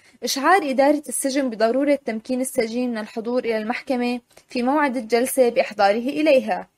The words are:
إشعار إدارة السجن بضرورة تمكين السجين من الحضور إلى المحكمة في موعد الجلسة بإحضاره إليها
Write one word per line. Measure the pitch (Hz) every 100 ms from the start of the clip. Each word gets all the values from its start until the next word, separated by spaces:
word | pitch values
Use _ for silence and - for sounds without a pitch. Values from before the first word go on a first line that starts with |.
| _ _
إشعار | 247 277 294 392 294
إدارة | 262 277 294 -
السجن | - 277 277 262
بضرورة | 214 226 254 294 277 -
تمكين | 220 - 254
السجين | 254 262 233 240 247
من | 220
الحضور | 208 233 226 247
إلى | 233 220
المحكمة | 214 240 - 247 240 247 - _ -
في | 254
موعد | 247 302 285 247
الجلسة | 220 233 254 269 240
بإحضاره | 240 - 214 202 226 247
إليها | 294 311 262 214 185 190